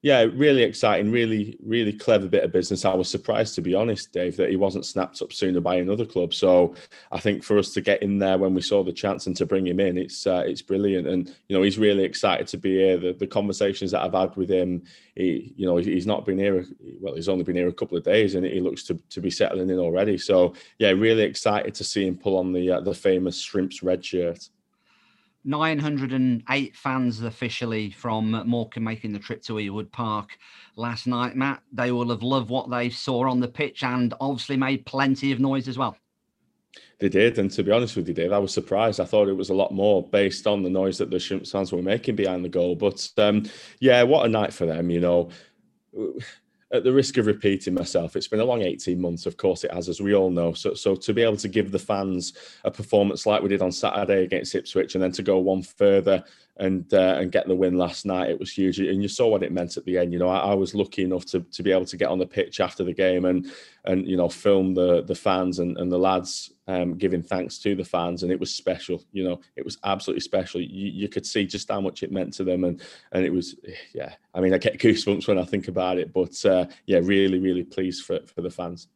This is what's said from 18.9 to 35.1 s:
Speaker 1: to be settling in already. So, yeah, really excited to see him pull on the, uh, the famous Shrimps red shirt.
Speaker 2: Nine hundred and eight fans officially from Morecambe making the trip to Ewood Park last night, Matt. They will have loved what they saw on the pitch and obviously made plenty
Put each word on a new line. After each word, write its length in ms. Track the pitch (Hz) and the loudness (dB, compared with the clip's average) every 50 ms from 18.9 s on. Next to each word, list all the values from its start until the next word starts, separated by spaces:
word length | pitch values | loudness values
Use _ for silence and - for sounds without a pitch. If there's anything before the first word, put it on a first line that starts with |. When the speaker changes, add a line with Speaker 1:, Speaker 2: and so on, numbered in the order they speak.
| 87 82 _ _ | -8 -8 _ _
Speaker 1:
to 100 | - - | -12 -6
be 100 | 87 92 | -6 -6
settling 400 | - - 104 - - 95 92 95 | 0 0 0 0 0 -2 -2 -2
in 80 | 92 | 0
already. 400 | 90 87 82 85 92 101 107 98 | 0 0 0 0 0 0 0 -2
So, 360 | - - - 98 92 107 104 - - - - _ _ | -2 0 2 4 4 4 4 0 -8 -20 -20 _ _
yeah, 120 | 113 101 | 2 4
really 320 | 95 95 110 113 113 113 104 | 4 4 4 4 4 4 2
excited 520 | 80 - - - 110 104 104 - - - | 0 -2 -2 0 0 0 0 -2 -4 -8
to 80 | - - | -8 -8
see 240 | - - 104 98 | -4 -2 0 0
him 80 | 92 90 | 0 -2
pull 220 | - - 104 95 | -2 -2 0 0
on 160 | 92 92 92 90 | 0 0 0 -2
the, 180 | 90 90 92 | 0 0 0
uh, 80 | 92 - | 0 0
the 140 | 87 98 90 | 0 -4 -6
famous 480 | - - 98 92 90 92 90 87 - | 0 2 2 2 2 0 -2 -4 -6
Shrimps 420 | - - - 98 92 92 - - 92 | -10 -4 -2 -2 -2 -2 -4 -4 -2
red 220 | 90 92 87 - | -2 -2 -2 -4
shirt. 420 | - - 90 87 85 85 - - - _ _ _ _ _ _ _ _ _ _ _ _ _ _ _ _ _ _ _ | -4 -2 -2 -2 -2 -4 -8 -14 -20 _ _ _ _ _ _ _ _ _ _ _ _ _ _ _ _ _ _ _
Speaker 2:
Nine 340 | 135 147 151 160 160 156 143 | -4 -2 0 0 0 0 0
hundred 320 | 147 151 147 135 135 123 | -2 -2 -2 -2 -2 -2
and 320 | 131 131 127 127 120 113 - - | 0 2 2 2 2 0 0 -2
eight 260 | 131 139 135 - - | 0 0 0 -4 -8
fans 460 | - - 139 131 131 127 120 113 110 | -6 -4 -2 -2 0 0 -2 -2 -2
officially 680 | 117 113 113 - 131 117 117 - 123 113 113 110 107 101 | -6 -8 -6 -6 -6 -6 -4 -6 -4 -4 -2 -4 -4 -6
from 400 | 98 - - 120 110 110 110 110 113 113 - | -10 -8 -4 -4 -2 0 0 0 -2 -2 0
Morecambe 380 | 117 120 120 110 110 - 117 113 | 0 0 0 -2 -4 -6 -6 -6
making 300 | 110 110 113 - 107 104 | -6 -6 -6 -8 -8 -8
the 60 | 101 | -8
trip 220 | 104 - 120 - - | -8 -10 -12 -12 -8
to 100 | - 113 | -8 -6
Ewood 360 | 107 107 98 98 107 107 104 - | -4 -4 -4 -6 -8 -8 -8 -6
Park 440 | - 120 110 107 104 101 _ - _ - - - - - _ _ | -4 -4 -2 -2 -4 -6 _ -20 _ -20 -20 -20 -20 -20 _ _
last 320 | 113 117 120 117 113 - | -8 -6 -6 -6 -4 -4
night, 300 | 127 123 120 123 120 - | -2 0 0 -2 -2 -2
Matt. 240 | 131 135 139 135 - _ _ | -2 -2 -2 -2 -6 _ _
They 220 | 135 110 123 123 123 | -4 -2 -2 0 0
will 160 | 120 120 120 | 0 0 -2
have 120 | 120 98 | -2 -2
loved 280 | 113 123 135 131 117 104 | 0 0 0 0 0 -2
what 200 | 123 131 127 127 | -4 -6 -4 -4
they 200 | 123 120 120 123 | -4 -2 -2 -4
saw 400 | 120 - - 139 127 120 127 131 | -4 -6 -6 -2 0 0 0 2
on 100 | 127 123 | 2 0
the 80 | 123 | 0
pitch 340 | 120 - - 151 135 - - | -2 -2 -4 -4 -4 -4 -6
and 320 | 139 123 123 127 123 117 - - | -4 -2 0 0 0 0 -2 -2
obviously 380 | 135 139 139 117 - - 139 | -4 -4 -4 -4 -4 -2 0
made 280 | 131 135 131 139 135 131 | 0 2 0 0 -2 -4
plenty 460 | - - 135 139 135 | -6 -2 0 2 2